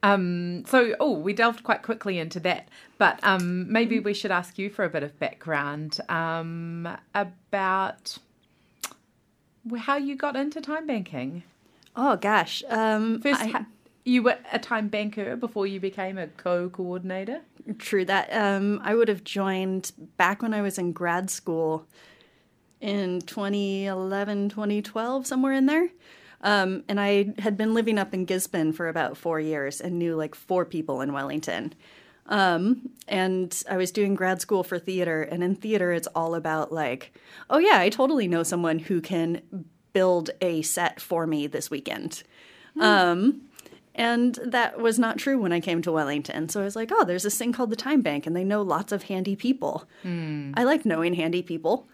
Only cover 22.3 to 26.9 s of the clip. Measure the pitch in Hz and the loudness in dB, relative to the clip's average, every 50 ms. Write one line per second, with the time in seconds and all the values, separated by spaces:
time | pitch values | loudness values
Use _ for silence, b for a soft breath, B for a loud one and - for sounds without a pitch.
22.3 | b b b b b b _ _ _ _ - 214 202 202 196 185 180 180 170 - | b b b b b b _ _ _ _ -6 -2 -2 0 0 0 -2 -4 -6 -6
23.3 | - 220 202 196 202 202 202 196 196 196 196 196 190 185 185 190 196 196 202 202 | -6 -4 -2 -2 0 0 0 0 -2 -2 -2 -2 -2 -2 -2 -2 -2 -2 -2 -2
24.3 | 208 202 202 202 202 214 214 202 208 208 208 - - 226 226 240 254 269 262 - | -2 -2 -2 -2 -2 -2 -2 0 0 -2 -2 -4 -4 -4 -2 -2 -2 -4 -4 -2
25.3 | 285 254 262 269 269 269 262 269 302 320 349 349 - B B B B B B B | 0 0 2 2 2 4 4 4 4 4 2 0 -2 B B B B B B B
26.3 | B B - 202 208 202 190 185 190 190 - - | B B 0 2 4 4 2 2 -2 -4 -4 -4